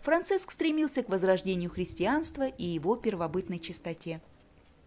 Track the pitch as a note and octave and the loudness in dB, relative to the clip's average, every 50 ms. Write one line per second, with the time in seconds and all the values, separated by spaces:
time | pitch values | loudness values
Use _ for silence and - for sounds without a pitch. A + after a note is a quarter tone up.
0 | - C#4+ D#4+ F4 F#4 - G4 F#4 - - - - D#4 D#4+ D4+ D#4 D#4 C#4+ - C4+ | -2 0 0 2 4 4 4 4 2 0 -2 0 0 2 2 2 2 0 0 -2
1 | A#3 - G3 F#3+ F3 F#3 F#3 F#3 F#3+ F#3+ F#3 F3+ F3 F3 - - F3+ - - - | 0 0 0 2 4 4 4 2 2 0 -2 -2 -2 -4 -4 -4 -6 -6 -4 -2
2 | F3 G#3+ C#4 D#4 D#4+ - - C#4 C4+ C4 - - - F3 E3+ D#3 D3 F#3+ A#3 A3+ | 0 0 2 4 4 4 4 2 0 -4 -4 -4 -4 -4 -2 -2 0 0 0 0
3 | - A3+ G3 E3+ E3+ D#3+ D3+ F#3 F#3+ - F3+ E3+ - - F3 - - F3 D#3+ - | 0 -2 -2 -2 -2 -2 -2 -4 -4 -4 -6 -6 -6 -4 -6 -4 -4 -6 -8 -8
4 | - E3 D#3+ D#3+ - - - - - _ _ - - _ _ _ _ | -8 -8 -10 -10 -12 -16 -20 -20 -20 _ _ -20 -20 _ _ _ _